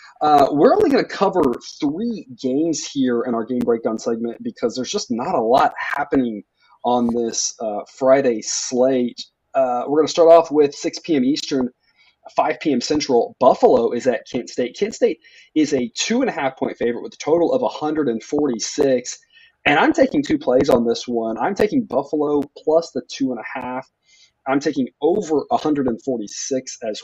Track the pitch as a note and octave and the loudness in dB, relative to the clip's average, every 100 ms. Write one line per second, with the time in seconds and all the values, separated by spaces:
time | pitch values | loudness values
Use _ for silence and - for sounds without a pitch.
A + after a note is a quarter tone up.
0 | - _ D3+ D3 - C#3+ G#3 F#4+ G#4+ C4 | -20 _ 2 4 4 4 6 6 4 2
1 | - - G3 F#3+ C3+ A#2+ - - D3 D#3 | 0 0 0 2 0 -2 -10 -4 -4 -2
2 | A#3 A3 - A#3+ B3+ C#3+ E3 D3+ - C#3+ | -6 -6 -12 -8 -2 0 0 -2 -4 -2
3 | B2+ A#2+ B2+ A2+ A2 B2 A#2 A#2 A2+ A2+ | 0 2 0 -2 -2 -2 0 0 -2 -4
4 | - A#2 A#2 A2+ A#2 - A#2+ A2 A#2+ - | -4 -4 -4 -8 -10 -4 -4 -4 -6 -6
5 | - A2+ D3 E3+ A2 C3+ D#3 - - C#3+ | -4 -6 -2 -2 2 2 2 -2 -8 -6
6 | D3 C#3+ A#2+ G#2 - _ _ _ A#2+ B2 | -2 0 -2 -6 -12 _ _ _ -2 0
7 | A#2+ A#2 A#2 A2+ - - A2 G#2 - - | 0 -2 -4 -4 -8 -6 -6 -6 -10 -2
8 | C3 C#3 C3 A2 - - - B2 C3 C3 | 4 4 4 -2 -4 -8 -4 0 2 2
9 | A#2+ - - _ _ C3+ C3 C#3+ - D3 | -2 -6 -18 _ _ -2 0 -2 0 0
10 | D3 - D#3+ E3 E3 D3 C#3+ - E3 - | 0 4 8 8 8 2 2 2 -8 -8
11 | - D3 B2+ D3+ - C#3 B2 - _ _ | -2 0 0 -2 -2 -4 -4 -8 _ _
12 | _ _ - - C#3+ - D#3+ B2+ - D3+ | _ _ -6 -2 -2 -2 -2 -2 0 -4
13 | C#3 A#2+ - - B2 F3+ A#3+ C3 A#2 A#2+ | 2 2 0 2 2 4 4 4 2 0
14 | B2 A2+ - C3 A2+ - B2+ - G#3 - | -2 -2 -4 -8 -8 -6 -6 -4 -6 0
15 | A#3 - _ - _ D#3 C#3+ C#3 A#2+ - | -2 -2 _ -20 _ 0 2 0 -2 -6
16 | - A#3 B3+ - C#3 - - - A#2+ A#2 | -2 0 0 -2 -4 -4 -8 -2 -4 -4
17 | G2+ - - E3+ E3 C3 A2+ - D3+ D#3 | -8 -8 0 2 2 2 0 -4 -4 -2
18 | C#3+ A#2 - D3 D3 A2+ - - C#3 B2+ | -2 -2 -4 -2 -2 -4 -6 -2 0 0
19 | B2 - _ _ - _ - D3 B3+ D#4+ | -2 -14 _ _ -20 _ 0 2 2 4
20 | C4+ D#3 - D3 C3 B2+ C#3+ B2 A#2 A2+ | 2 2 -2 -2 2 2 4 2 2 -2
21 | - A#2 A2+ G#2+ C3+ G3+ G#3+ C#3+ G#2+ B2 | -4 -4 -4 -4 -4 0 0 0 -2 -4
22 | C#3+ D3+ C#3+ D3 C#3 - - D#3+ E3 B2+ | -2 -2 0 0 -2 -6 2 2 2 -8
23 | - - C3+ A#2+ A2 C3 B2 B2+ - _ | -10 -4 -4 -4 -8 -10 -8 -10 -12 _
24 | _ _ _ _ - C#3 D#3+ C#3 B2 - | _ _ _ _ -4 -2 -2 -2 -4 -2
25 | D3 G#3 E3+ D3 - A#2+ D#3 C#3+ B2+ A2+ | 0 0 0 -2 0 -2 0 0 -2 -4
26 | - B2 - - - C3 - - A2+ G#2 | -4 -6 -6 -10 -6 -6 -6 -10 -8 -8